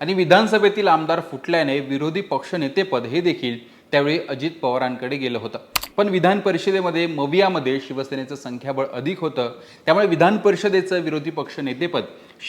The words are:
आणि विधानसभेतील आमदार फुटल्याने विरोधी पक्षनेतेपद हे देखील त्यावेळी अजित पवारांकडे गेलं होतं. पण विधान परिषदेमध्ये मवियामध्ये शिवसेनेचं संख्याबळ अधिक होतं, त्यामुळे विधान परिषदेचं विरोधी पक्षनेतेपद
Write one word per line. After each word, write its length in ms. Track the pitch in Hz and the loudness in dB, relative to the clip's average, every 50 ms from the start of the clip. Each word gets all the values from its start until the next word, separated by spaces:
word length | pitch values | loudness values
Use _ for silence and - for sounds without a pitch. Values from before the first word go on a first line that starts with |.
आणि 140 | 147 160 196 | -4 -2 0
विधानसभेतील 720 | 185 180 147 175 202 226 208 220 208 202 202 202 214 202 180 | 0 6 8 8 8 8 6 4 4 4 4 4 4 4 4
आमदार 320 | 165 156 156 156 165 170 156 - | 4 4 4 0 0 0 -2 -6
फुटल्याने 480 | 143 131 - - 170 165 156 143 135 143 | -12 -10 -2 0 2 2 2 2 0 -2
विरोधी 400 | 139 135 139 139 151 156 160 196 | -2 -2 -4 -2 -2 -2 -2 -4
पक्षनेतेपद 840 | 190 - 151 131 - - - 175 147 135 - 190 190 190 - 123 117 | -4 -2 -4 -4 -4 -4 -4 -4 -4 -2 0 -2 0 0 -2 -2 -2
हे 140 | 113 131 170 | -2 -4 0
देखील 380 | 175 175 151 - 131 123 120 113 - - - - _ _ | 0 0 -2 0 -4 -6 -6 -6 -12 -18 -20 -20 _ _
त्यावेळी 260 | - 143 143 147 156 170 - - | 0 2 2 2 0 -2 -4 -6
अजित 220 | 139 127 143 165 165 - | -8 -6 -6 -8 -6 -2
पवारांकडे 540 | - 127 123 127 131 127 123 113 123 127 143 | -2 -2 0 0 -2 -2 -4 -6 -6 -6 -6
गेलं 220 | 143 131 123 120 110 | -4 -4 -4 -4 -4
होतं. 200 | 107 110 - 117 - - - - - - - | -6 -6 -10 -12 -14 -8 -8 -8 -8 -4 0
पण 120 | - 208 202 | 0 0 2
विधान 320 | 185 185 160 180 196 202 | 2 2 4 4 2 2
परिषदेमध्ये 680 | 190 202 180 160 - 196 190 190 185 175 160 165 170 | 0 0 0 0 0 0 0 0 0 0 0 0 -2
मवियामध्ये 720 | 165 160 143 143 143 156 185 196 190 185 160 135 127 135 139 | -2 -2 -2 -2 0 2 2 2 4 2 0 0 0 -2 -2
शिवसेनेचं 540 | 135 - 135 131 131 135 139 135 131 127 143 | -4 -6 -8 -8 -6 -6 -6 -8 -8 -8 -12
संख्याबळ 520 | 139 - 131 123 117 135 139 135 135 135 135 | -12 -12 -12 -12 -8 -8 -6 -4 -4 -4 -4
अधिक 280 | - 123 127 156 190 185 | -6 -6 -6 -6 -4 -4
होतं, 320 | 170 156 131 131 123 120 - - - - - - - | -4 -4 -2 -2 -4 -4 -6 -12 -20 -20 -20 -6 2
त्यामुळे 200 | - 160 196 208 | 2 4 4 4
विधान 300 | 190 165 151 165 185 214 | 2 4 4 4 4 4
परिषदेचं 640 | 208 214 208 185 175 - 202 185 190 180 185 190 180 | 4 2 2 2 2 0 0 2 0 0 0 -2 -2
विरोधी 300 | 165 156 156 151 147 165 | -2 -2 -4 -4 -6 -6
पक्षनेतेपद 720 | 151 156 135 - - - 143 131 127 127 - - - 127 101 - - - - - - - - | -6 -8 -8 -8 -8 -8 -6 -6 -4 -4 -4 -2 -2 -4 -4 -6 -14 -20 -20 -20 -20 -16 -6